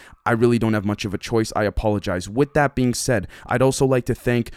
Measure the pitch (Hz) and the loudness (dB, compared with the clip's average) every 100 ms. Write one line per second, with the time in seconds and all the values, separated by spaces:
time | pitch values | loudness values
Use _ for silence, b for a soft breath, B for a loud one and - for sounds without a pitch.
0 | B B - 117 120 120 113 110 98 104 | B B -2 2 4 4 2 0 -2 -4
1 | 107 98 - 113 110 - 107 - 110 104 | -4 -6 -2 -2 0 0 -2 0 -2 -2
2 | 95 90 92 110 143 156 139 - 127 120 | -2 -6 -4 0 0 2 0 2 0 0
3 | - 120 85 B B 120 131 131 135 131 | 0 -2 -2 B B 0 2 2 2 2
4 | - 127 - 120 117 | 0 -2 0 0 -2